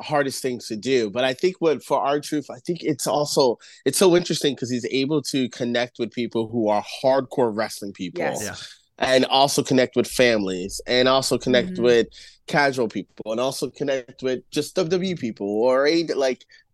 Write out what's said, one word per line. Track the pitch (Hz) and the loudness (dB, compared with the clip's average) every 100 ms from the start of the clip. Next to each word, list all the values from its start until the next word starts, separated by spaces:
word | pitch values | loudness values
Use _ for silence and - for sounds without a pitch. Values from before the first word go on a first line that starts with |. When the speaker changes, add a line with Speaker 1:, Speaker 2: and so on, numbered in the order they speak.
Speaker 1:
hardest | - 147 135 - | -2 0 0 -2
things | 131 117 - | -4 -6 -6
to | 107 | -6
do, | 117 131 107 | 0 2 2
but | 113 | 0
I | 131 | 0
think | 127 185 - | 2 0 2
what, | 165 131 | 0 0
for | - 135 | 0 0
R-Truth, | 135 147 - 151 - | 0 -2 -2 -6 -6
I | 123 | -8
think | - 165 | -6 -4
it's | 143 131 143 | -4 -2 0
also, | 143 147 156 127 - - - | 0 2 2 2 0 -8 -6
it's | 139 - | -2 4
so | 190 175 | 6 6
interesting | 175 160 147 | 2 -2 -2
'cause | 120 117 | -2 -4
he's | 123 110 | -4 -2
able | 135 135 156 | -2 0 -2
to | - 139 123 | -2 -2 -2
connect | - 120 120 123 - | -4 -2 -2 -2 -4
with | 113 | -6
people | 127 113 117 110 | -4 -4 -2 -2
who | 117 107 | 0 2
are | 104 - - | 0 -2 -2
hardcore | 131 135 131 - 117 | 2 2 0 0 0
wrestling | 104 107 - 101 | 0 -4 -6 -12
people. | - 90 85 | -8 -8 -4
Speaker 2:
Yes. | - - | -4 -4
Speaker 3:
Yeah. | 101 - - - _ - | -8 -10 -14 -20 _ -4
Speaker 1:
And | 131 131 120 | 2 2 4
also | 131 139 - | 4 4 2
connect | - 131 123 | 2 2 2
with | 123 113 | 0 0
families, | - 123 110 95 90 95 - - | 2 4 4 0 -4 -6 -8 -2
and | 123 127 | 2 4
also | 135 - 120 | 2 2 0
connect | 127 123 92 | 2 2 2
Speaker 2:
Mm-hmm. | 117 | 0
Speaker 1:
with | 120 117 104 - - - - | 4 4 2 -6 -20 -20 -2
casual | 151 143 131 110 | 2 2 0 -2
people, | 101 - - 107 | -4 -10 -10 -6
and | 113 | -4
also | 135 - 131 | -4 -4 -8
connect | - 139 131 - - | -6 -4 -4 -8 -8
with | 131 127 - | -4 -4 -4
just | 151 143 | -6 -4
W | - 165 | -2 0
W | 185 190 | 0 -2
E | |
people, | 165 120 - 101 | -4 -6 -4 -4
or | 107 127 131 147 | 0 2 4 2
a-, | 170 151 131 | 2 0 0
like, | 131 123 _ - _ | 0 -2 _ -20 _